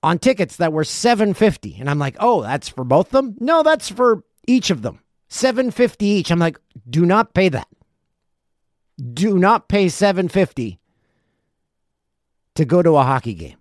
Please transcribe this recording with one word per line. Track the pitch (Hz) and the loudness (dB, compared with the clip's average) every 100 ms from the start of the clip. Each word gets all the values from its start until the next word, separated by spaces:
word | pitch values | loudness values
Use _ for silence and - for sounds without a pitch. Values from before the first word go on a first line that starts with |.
on | 147 170 | -2 0
tickets | 262 254 170 - | 0 0 -4 -2
that | 170 | -4
were | 156 | -2
seven | 156 - 240 233 208 | -6 -2 0 2 0
fifty. | 185 214 - - 98 | 2 0 0 -12 -10
And | 135 | -4
I'm | 147 | -4
like, | 139 - | -4 -2
"Oh, | 233 220 | 0 0
that's | 110 139 - | -2 -6 -8
for | - | -10
both | 127 139 190 | 0 2 2
of | |
them?" | 262 269 196 | 0 -2 -6
"No, | 240 330 | 0 2
that's | 311 311 - | 4 2 -2
for | - 247 208 _ _ - | 0 0 0 _ _ 0
each | 254 - | 0 2
of | 156 | -4
them. | 110 - _ _ _ | -6 -12 _ _ _
Seven | - 254 240 254 | -2 -2 0 -4
fifty | - 240 - 202 | 0 -2 0 0
each." | 208 - | 0 0
I'm | 175 | 0
like, | 165 - _ - 123 | 0 -2 _ -20 -6
"Do | 135 175 | 0 2
not | 202 226 | 2 2
pay | - 190 | 0 0
that. | 131 - _ _ _ _ _ _ _ _ _ _ _ _ - 123 | -2 -10 _ _ _ _ _ _ _ _ _ _ _ _ -18 -14
Do | 120 208 190 | -4 0 2
not | 190 226 _ | 2 2 _
pay | 202 185 | 0 0
seven | - 202 185 180 | 0 0 0 -2
fifty | 196 180 - 113 87 _ _ _ _ _ _ _ _ _ _ _ _ _ _ _ _ _ | 0 -2 -2 -10 -10 _ _ _ _ _ _ _ _ _ _ _ _ _ _ _ _ _
to | - 143 | -4 0
go | 175 | 2
to | 165 151 | 4 4
a | |
hockey | 131 135 117 | 2 0 -4
game." | 92 73 - | -10 -14 -18